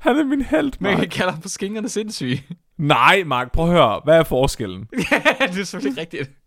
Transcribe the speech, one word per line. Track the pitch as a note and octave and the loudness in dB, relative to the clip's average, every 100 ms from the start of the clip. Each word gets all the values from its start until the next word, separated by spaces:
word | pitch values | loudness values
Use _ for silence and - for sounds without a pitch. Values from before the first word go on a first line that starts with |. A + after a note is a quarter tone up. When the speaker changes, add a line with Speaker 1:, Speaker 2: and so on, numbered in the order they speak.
Speaker 1:
Han | - C#4 | 2 2
er | |
min | C#4+ C#4 | 2 -2
helt, | B3+ D4 D4 - | 0 0 -2 -4
Speaker 2:
Man | F#3+ | -2
Speaker 1:
Mark. | F#3 | 0
Speaker 2:
kan | F3 | -2
kalde | - F#3 | -2 -2
ham | D#3+ | -4
for | F#3 | -10
skingrende | - G3 A3 G#3+ | -8 -8 -6 -6
sindssyg. | - G#3+ - C3 B2 - F3 _ - | -6 -6 -6 -4 -4 -6 -20 _ -6
Speaker 1:
Nej, | D3 C3 C3 F#3+ E3 | 0 4 6 4 2
Mark, | B2+ B2 | -2 0
prøv | - E3 | 0 2
at | |
høre. | F3 B2+ F#2+ | 4 4 2
Hvad | C3 F#3+ | 4 4
er | |
forskellen? | - B2+ C3+ - G#2+ F#2 G#2+ | 4 2 0 -2 -8 -8 -10
Speaker 2:
<laughs> | C4 F3 | -6 0
Ja, | D#4 D4 - C#4 | 2 2 0 -2
det | - | -2
er | |
selvfølgelig | C#4+ - C#4 B3 | -8 -6 -6 -6
rigtigt. | E3 - C#3 _ | -10 -8 -10 _